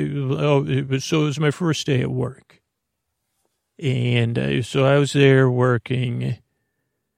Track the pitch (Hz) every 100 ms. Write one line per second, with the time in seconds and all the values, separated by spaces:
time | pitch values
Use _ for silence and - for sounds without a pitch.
0 | 147 143 131 147 147 143 151 135 135 135
1 | - 160 151 139 151 - 175 147 - 127
2 | 131 127 127 127 - _ _ _ _ _
3 | _ _ _ _ _ _ _ - 143 127
4 | 123 120 117 120 135 139 113 139 135 143
5 | 143 143 139 135 131 123 127 120 - 127
6 | 123 123 127 123 _ _ _ _ _ _
7 | _